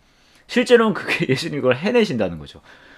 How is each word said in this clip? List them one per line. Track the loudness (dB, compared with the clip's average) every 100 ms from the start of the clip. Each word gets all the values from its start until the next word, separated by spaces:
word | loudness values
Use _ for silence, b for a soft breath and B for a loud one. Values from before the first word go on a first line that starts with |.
| b b b b b
실제로는 | -2 4 4 4
그게 | -2 -4 -2 0
<laughs> |
예수님이 | -2 -4 -2
그걸 | 0 0
해내신다는 | 0 0 0 -2 -4 -6
거죠. | -14 -20 -20 B B